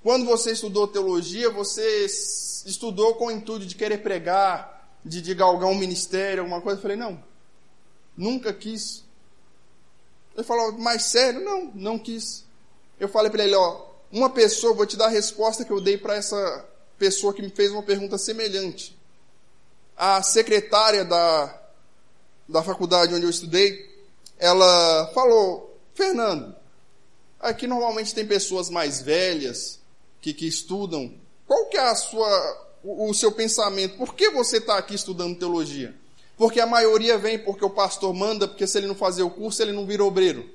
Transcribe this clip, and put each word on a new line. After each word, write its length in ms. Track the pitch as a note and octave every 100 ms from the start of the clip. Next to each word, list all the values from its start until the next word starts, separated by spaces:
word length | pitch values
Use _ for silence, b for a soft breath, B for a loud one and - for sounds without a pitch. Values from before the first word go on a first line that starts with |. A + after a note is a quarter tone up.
"Quando 240 | A3 B3+
você 260 | A#3+ A#3 A#3
estudou 360 | A3 G#3+ G3+ G3+
teologia, 640 | G3+ F#3+ F3 E3+ G3+ A#3+
você 540 | G3+ G3+ G#3+ A3 G#3+
s-, 640 | G3 - - - - - G3
estudou 460 | F#3+ A#3 F#3+ A3
com 140 | A3+ A#3
o 40 |
intuito 360 | A3 G#3+ A3 F#3+
de 80 |
querer 240 | F3 G#3+ G#3
pregar, 920 | G#3 F#3 D#3+ F#3+ G3 E3 - - - -
de, 160 | D#3 E3+
de 140 | E3
galgar 340 | F#3 F#3 F3 F#3+
um 60 |
ministério, 680 | G3 F#3 F3 - F#3 G3 F#3
alguma 180 | F3 F3
coisa?" 200 | E3+ G3
Eu 20 |
falei, 160 | G3 G#3
"Não, 260 | A#3 E3 - - - - - - - - - -
nunca 340 | G3 B3+ G#3+
quis." 520 | G3+ G#3+ A3 - - - - - - - - - - - - - - -
Ele 80 | -
falou, 280 | A#3 A#3 A3+
"Mas 300 | A3 A#3 A#3
sério?" 360 | - A#3 C4 A#3+
"Não, 320 | G4 F#4+ E4
não 240 | G3+ G3 A3+
quis." 460 | A#3 A3+ - - - - - - - -
Eu 80 | G3
falei 220 | G#3+ G#3+
pra 140 | G#3+
ele, 120 | G3+
"Ó, 300 | G3 F3+ - - - -
uma 200 | G#3 B3+
pessoa, 420 | B3+ G#3+ - A#3
vou 140 | G#3 G3+
te 100 | G#3
dar 80 |
a 40 | A3+
resposta 540 | A3 G#3 - A3 A3
que 80 | A#3+
eu 80 | G3+
dei 200 | F#3 G3+
pra 160 | G#3
essa 520 | G#3 G3+ G3+ F#3 C3+ - - - -
pessoa 360 | G3 F#3+ G3+
que 80 | G3+
me 80 | G3
fez 220 | - G3+
uma 100 | G#3
pergunta 340 | G#3 G3 G3
semelhante. 800 | G3+ - A3 A3 G3 F#3 - - - - - - - - - - - - -
A 240 | F#3 G3
secretária 840 | F#3+ A3 A3 G#3+ G#3 G#3 A3 G#3
da, 580 | F3 E3+ E3+ D#3+ C#3+ - - - - - - - - - -
da 140 | D#3+
faculdade 540 | E3 F3+ F3 F3 E3+
onde 100 | F3
eu 40 | F3
estudei, 580 | E3+ E3 F3 G3+ G3 - - - - - -
ela 680 | F3 F#3 F3+ F3 E3+ D#3+ D#3+
falou, 680 | - B3+ A3+ F#3+ E3+ - - -
'Fernando, 600 | - F#4+ D4 A3 D3+ A2+ - - - - - - - - -
aqui 260 | A3+ A#3
normalmente 480 | B3 B3 A#3 A3 G#3+
tem 100 | -
pessoas 460 | G#3 G3+ - F#3 E3+
mais 320 | F3 D3+ C3+
velhas 760 | B2+ D#3+ F#3 E3 C3 A#2+ - - - - - -
que, 100 | D#3
que 140 | C#3+
estudam. 680 | D#3+ D#3+ - G3 G3 D#3+ B2 - - - -
Qual 180 | A#4 -
que 80 | F#4+
é 120 | B3+
a 60 |
sua, 720 | G#3+ - A3 G#3+ F#3+ D3+ - - -
o, 260 | G3 - G#3+
o 40 |
seu 160 | G3+ A3
pensamento? 640 | G#3 A3+ A#3 G#3 F#3+ F#3+ -
Por 160 | B3+
que 160 | - G4+
você 320 | D4 A#3 A3+
tá 160 | A3+ G3+
aqui 160 | F3+
estudando 460 | G3+ - F3+ F3 F3
teologia?' 560 | F3+ E3+ D#3 C#3+ A#2+ - - b b -
Porque 220 | A3+ A#3
a 80 | A#3
maioria 500 | A#3 A3+ A3 A3+ A3
vem 220 | G#3 A3
porque 260 | G#3 G3
o 40 | G3
pastor 420 | G3+ F#3+ - F#3+
manda, 340 | F3+ G3+ G#3+ G3
porque 200 | - F#3+
se 100 | G#3
ele 80 |
não 80 | G3
fazer 300 | G3 F#3+ F3+
o 80 | F3+
curso, 320 | - G#3+ G#3+
ele 80 | G#3+
não 160 | G3+ G3
vira 180 | G3+
obreiro. 420 | G3+ F#3 F#3 C3 -